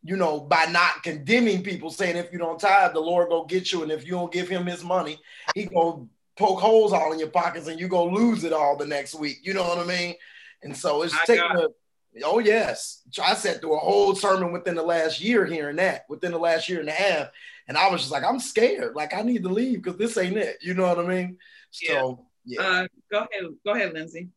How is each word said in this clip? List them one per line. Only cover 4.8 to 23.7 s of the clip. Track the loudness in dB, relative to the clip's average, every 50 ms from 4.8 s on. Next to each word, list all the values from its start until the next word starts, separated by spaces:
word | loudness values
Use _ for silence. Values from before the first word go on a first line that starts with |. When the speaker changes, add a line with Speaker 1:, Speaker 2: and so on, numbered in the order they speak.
| -4
Speaker 1:
money, | 0 0 0 0 -2 -8 -12 _ -20 -20 -16 -8 -6 -6
he | -6 -6
gonna | -2 0 2 2 2 0 -4 -12 -18 _ _ _ _ _ 0
poke | 2 2 2 4
holes | 4 6 8 8 6 6 4
all | 2 2 0 -2
in | -2
your | -6 -2
pockets | 0 0 0 0 -2 -4 -10 -10
and | -10 -8
you | -6 -2
gonna | 2 2 2 2 2
lose | 4 4 4 2 2 0
it | 0 0
all | 2 4 2 2 0
the | -2
next | -4 -4 -6 -6 -6 -10
week." | -8 -8 -8 -8 -8
You | _ -4 -2
know | 0 0
what | 0 0 -2
I | -2
mean? | -2 -2 -4 -4 -6 -8 -12 -16 -20 -20 -20 -20 -20 -20 _
And | -16 -14 -12 -6
so | -2 0 0 0
it's | 0 0 0
Speaker 2:
My | 0 4
Speaker 1:
taken | 4 4 4 4 2 2
Speaker 2:
God. | 2 0
Speaker 1:
a, | 0 -2 _ _ _ _ _ _ _ _ -6 -2
oh | 0 0 2
yes. | 4 4 4 4 2 0 -2 -6 -8 -12 -14 -16 _ _ -10 -2
I | 0 0 0
sat | 2 0 -4 -4 -4
through | -2 -2 0
a | 0
whole | 2 2 4 6 6 4 4
sermon | 2 2 2 2 2 2 -2 -4
within | -4 -4 -4 -4
the | -2 0
last | 0 0 0 0 0 -2 -2
year | -2 2 2 2 2
hearing | 2 -2 -6 -6 -6 -2 0
that, | 0 0 0 -2 -8 _
within | -12 -6 -6 -4
the | -4 0
last | 2 2 2 2 0 -2
year | -6 -6
and | -4 -4
a | -2
half. | 0 0 2 2 0 -2 -6 -10 -20 -20 -20 -20 -20 _ -4
And | 0
I | 2 4 4
was | 2 2
just | -2 -2
like, | -4 -2 0
"I'm | 0 -2 -2
scared. | -4 -2 0 2 2 4 2 0 -4 -6 -4
Like, | -6 -6 -4 -4
I | -4 -2
need | 0 -2 0
to | -2 -2
leave | -2 -2 0 -2 -2 -4
'cause | -4 -8 -6 -4
this | -4 -2 0 -2
ain't | -2 0 0 -2
it." | -2 -4 -6 -8
You | -8 -6 -2
know | 0 2 2
what | 2 2
I | 0 -2
mean? | -2 -2 -2 -6 -8 -14 _ -20 -20 -20 -20 _ _ -8
Speaker 2:
Yeah. | -4 0 0 0
Speaker 1:
So, | 0 -2 -4 -8 -14 _ _ _ _
yeah. | -12 -6 -4
Speaker 2:
Uh, | -2 0 0 0 -2 -4 _ _ _ _
go | -2 -2 -2 -2
ahead. | -8 -10 -10 -10 -12 -10 _
Go | -2